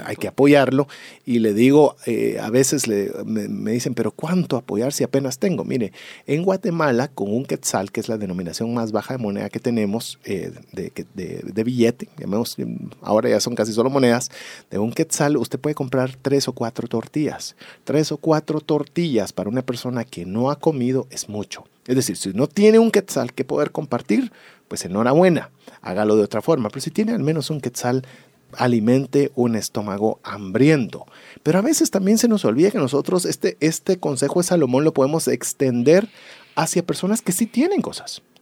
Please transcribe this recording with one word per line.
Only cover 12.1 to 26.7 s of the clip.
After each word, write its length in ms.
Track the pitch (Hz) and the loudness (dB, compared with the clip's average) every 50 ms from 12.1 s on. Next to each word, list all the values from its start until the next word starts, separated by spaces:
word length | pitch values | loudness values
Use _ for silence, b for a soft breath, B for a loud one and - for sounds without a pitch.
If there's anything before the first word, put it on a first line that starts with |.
| _ | _
llamemos, 400 | - - 92 98 110 120 - - - 123 117 117 - - - - - | -12 -6 -4 -2 -2 -2 -4 -6 -8 -8 -8 -8 -10 -12 -14 -14 -10
ahora 280 | - - 104 107 120 120 | -2 0 2 2 4 2
ya 120 | 110 104 | 2 2
son 160 | - 123 120 | 0 0 -2
casi 160 | 113 107 113 | -2 -2 0
solo 180 | 107 113 113 135 | 0 0 0 2
monedas, 400 | 135 139 131 120 117 127 - - B B B B B B B B | 2 4 4 4 4 2 0 -4 B B B B B B B B
de 80 | - 101 | -4 -4
un 140 | 107 120 | -4 -2
quetzal 440 | - - 160 - - - 151 147 147 | -2 -2 -2 -2 0 0 0 2 2
usted 220 | 127 113 - - 127 | 0 -2 -2 -4 -4
puede 160 | - 151 151 | -4 -4 -4
comprar 420 | - 139 127 135 127 127 127 131 - | -4 -4 -2 0 0 0 -2 -4 -4
tres 260 | - 135 139 139 - | -2 0 0 0 0
o 60 | 131 | -2
cuatro 340 | 127 - 123 113 - - 117 | -4 -4 -6 -6 -6 -6 -6
tortillas. 720 | 120 - 113 - - - 151 151 110 - - - - - B B B B B | -4 -4 -4 -4 -4 -4 -4 -4 -4 -4 -8 -12 -14 -16 B B B B B
Tres 300 | B - 135 156 151 - | B -2 0 0 0 0
o 60 | 151 143 | -4 -4
cuatro 420 | - 160 156 156 - - 151 151 | 0 0 0 0 0 -2 -4 -4
tortillas 720 | 147 - 156 147 143 - - 175 175 160 127 107 95 - | -2 0 0 0 -2 -2 -4 -2 0 0 2 0 0 -2
para 180 | - - 92 101 | -4 -6 -4 -4
una 120 | 117 131 | -4 -4
persona 420 | 127 131 123 120 - 123 123 120 113 | -4 -4 -6 -6 -6 -6 -6 -6 -8
que 220 | - - 85 87 | -8 -10 -12 -8
no 240 | 90 98 113 123 139 | -6 -4 -2 0 -2
ha 60 | 147 143 | -2 0
comido 480 | - 160 156 131 120 123 131 131 113 - | 0 0 0 0 0 0 0 -2 -4 -6
es 180 | - - - - | -10 -12 -12 -10
mucho. 360 | 104 107 95 - - - - _ _ _ _ - | -8 -10 -10 -10 -12 -18 -18 _ _ _ _ -2
Es 80 | 127 | 0
decir, 200 | 131 123 - 87 | 0 0 0 -2
si 160 | - - 95 | -6 -6 -4
no 140 | 90 107 143 | -2 -2 -2
tiene 320 | 147 - 202 208 214 220 226 | 0 2 6 6 8 8 8
un 140 | 233 226 | 6 6
quetzal 400 | - 208 190 - - 135 120 123 | 4 0 0 0 -2 -4 -4 -4
que 120 | - - 131 | -4 -6 -4
poder 280 | - 143 147 147 - | -2 -2 -2 -2 -2
compartir, 600 | - 156 151 - 120 120 - - 202 247 254 220 - b b b b b b b | -4 -6 -6 -4 -4 -4 -2 0 0 0 0 -2 -6 b b b b b b b
pues 160 | - - - | -10 -10 -8
enhorabuena, 640 | 175 185 202 117 123 139 165 185 185 165 - - - _ B B B B B | -4 -2 0 2 4 6 6 6 6 4 2 -2 -6 _ B B B B B
hágalo 320 | B - 92 104 107 107 107 | B -6 -2 0 2 4 4
de 80 | 110 | 4
otra 180 | 101 - - 107 | 4 2 0 -2
forma. 260 | - 160 165 127 107 | 0 0 2 2 0
Pero 120 | 104 | -2